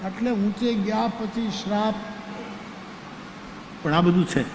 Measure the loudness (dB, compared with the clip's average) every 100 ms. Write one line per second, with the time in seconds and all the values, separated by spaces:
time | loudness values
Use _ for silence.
0 | -6 -2 0 2 2 2 2 2 2 2
1 | 0 -2 -4 -2 -2 -2 0 2 2 0
2 | -6 -10 -10 -10 -10 -10 -12 -14 -14 -14
3 | -14 -14 -14 -14 -14 -14 -14 -6 2 6
4 | 8 6 4 2 0